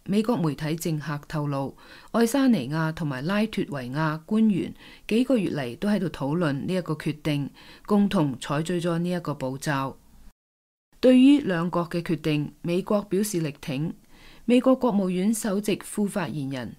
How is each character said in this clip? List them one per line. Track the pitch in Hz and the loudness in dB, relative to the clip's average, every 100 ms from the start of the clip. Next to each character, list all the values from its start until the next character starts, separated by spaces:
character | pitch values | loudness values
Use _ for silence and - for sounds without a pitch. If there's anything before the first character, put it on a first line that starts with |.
| - | -2
美 | 202 | 0
國 | 214 220 | 0 0
媒 | 160 | -2
體 | 135 156 160 | -2 -6 -4
政 | 180 151 | -2 -4
客 | 151 143 - | -4 -8 -6
透 | 156 147 | -4 -2
露， | 139 135 - - - - | -4 -6 -10 -20 -20 -4
愛 | 220 | 0
沙 | 233 277 262 | 2 4 4
尼 | 196 123 | 2 0
亞 | 160 160 | -2 -2
同 | 160 151 | -2 -4
埋 | 127 | -4
拉 | 156 208 | -2 -2
脫 | 214 202 165 | -2 -2 -4
維 | 143 123 | -6 -6
亞 | 143 160 156 | -2 -2 -4
官 | - 214 220 | -2 2 2
員 | 170 - - - - - | 2 -4 -10 -20 -18 -2
幾 | 220 | 0
個 | 254 247 | 2 2
月 | 175 | 2
嚟 | 143 123 117 | -2 -6 -4
都 | 202 | 0
喺 | 208 | 0
度 | 170 | -2
討 | - 139 165 | -4 -2 0
論 | 160 139 | 0 -2
呢 | - | -2
一 | 185 | -4
個 | 170 | -4
決 | 151 156 147 | -4 -4 -4
定， | 160 143 135 - - - | -2 -2 -4 -10 -20 -20
共 | - 208 202 | 0 2 4
同 | 196 147 117 | 2 0 -2
採 | - 143 | -4 -4
取 | 165 175 | -2 -2
咗 | 170 170 | -2 -2
呢 | 175 | -2
一 | 175 | -4
個 | 165 | -4
步 | 147 131 135 | -6 -6 -4
驟。 | 156 135 135 - - - - _ _ _ _ _ _ _ | -4 -2 -4 -8 -20 -20 -20 _ _ _ _ _ _ _
對 | 254 254 | 6 10
於 | 262 285 | 8 8
兩 | - 170 175 | 4 0 0
國 | 170 170 | -2 -2
嘅 | 170 | -4
決 | 165 156 | -2 -2
定， | 156 151 147 - | 0 0 -2 -6
美 | 170 180 | -2 -2
國 | 202 208 | 0 -2
表 | 202 190 | 0 -2
示 | 214 170 | 0 -2
力 | 156 - | -4 -6
挺。 | - 135 170 - _ - - - - | -6 -4 -4 -8 _ -20 -20 -8 2
美 | 247 | 4
國 | 262 262 | 6 4
國 | 247 | 2
務 | 202 185 | 2 0
院 | 180 202 | 0 0
首 | 220 220 196 | 0 -2 -2
席 | 208 185 | 0 -4
副 | - - 202 | -4 -4 -2
發 | 202 143 | -2 -4
言 | 147 135 | -4 -6
人 | 131 107 | -6 -10